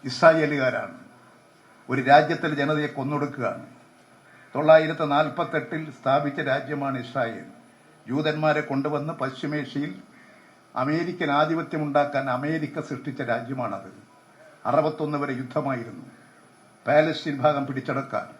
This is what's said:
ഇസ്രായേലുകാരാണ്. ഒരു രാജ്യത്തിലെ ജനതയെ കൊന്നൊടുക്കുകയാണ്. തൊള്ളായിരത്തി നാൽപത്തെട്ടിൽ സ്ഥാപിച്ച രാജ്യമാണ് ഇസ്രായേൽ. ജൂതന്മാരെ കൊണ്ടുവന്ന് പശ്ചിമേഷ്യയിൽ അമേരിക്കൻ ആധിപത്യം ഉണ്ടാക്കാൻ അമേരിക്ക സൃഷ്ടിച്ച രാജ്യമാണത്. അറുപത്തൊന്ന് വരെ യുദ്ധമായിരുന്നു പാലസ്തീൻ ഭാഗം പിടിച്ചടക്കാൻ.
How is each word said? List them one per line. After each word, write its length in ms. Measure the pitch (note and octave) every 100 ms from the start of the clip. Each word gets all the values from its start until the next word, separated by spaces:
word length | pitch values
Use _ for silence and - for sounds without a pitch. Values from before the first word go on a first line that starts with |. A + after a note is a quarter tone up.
ഇസ്രായേലുകാരാണ്. 880 | C#3 - E3 D#3+ D3+ D3 C3 A#2 G2+ - - - - - - _ _ - -
ഒരു 120 | B2+
രാജ്യത്തിലെ 520 | B2+ D3 D3+ D#3 D#3+
ജനതയെ 320 | D3 C#3+ D3+ D3
കൊന്നൊടുക്കുകയാണ്. 800 | - C3+ D3 C#3+ C3 A2+ - - - - _ _ - - - -
തൊള്ളായിരത്തി 520 | B2+ D3+ D#3+ D#3 D#3+ D3+
നാൽപത്തെട്ടിൽ 840 | C#3+ D#3 - E3 D#3+ - D#3+ D#3
സ്ഥാപിച്ച 500 | - C3+ C#3 D3 C#3
രാജ്യമാണ് 580 | C#3 C#3 C#3+ D3 C#3 C3
ഇസ്രായേൽ. 460 | A#2 C#3 A#2 - - - - - - - -
ജൂതന്മാരെ 520 | C3+ D3+ D3+ D#3 D3+
കൊണ്ടുവന്ന് 520 | D3 C3+ C#3 C#3+ D3
പശ്ചിമേഷ്യയിൽ 840 | - C3 - D3 D3+ C3+ C#3 D3+ - - - - - - - _ A#2+
അമേരിക്കൻ 540 | C3+ D#3+ F3 F3 D3+
ആധിപത്യം 520 | C#3+ D#3 E3 D#3+ D#3+
ഉണ്ടാക്കാൻ 480 | D3+ C#3+ D3 C#3+ C3+
അമേരിക്ക 500 | B2 D3 D#3+ D3 D3+
സൃഷ്ടിച്ച 420 | - C3+ - B2
രാജ്യമാണത്. 880 | B2+ A#2 A#2 C3 A#2 G2 F#2+ - - - _ - - - -
അറുപത്തൊന്ന് 520 | C#3 D#3 D#3 D3+ D3
വരെ 160 | C3
യുദ്ധമായിരുന്നു 680 | B2+ B2+ D3+ C#3 B2+ A#2 F#2 - - - - - _ - _ -
പാലസ്തീൻ 500 | D3 D#3+ D#3 D#3+ C#3+
ഭാഗം 300 | D3+ C#3+ C3+
പിടിച്ചടക്കാൻ. 600 | C3 B2 C3+ C3 - - -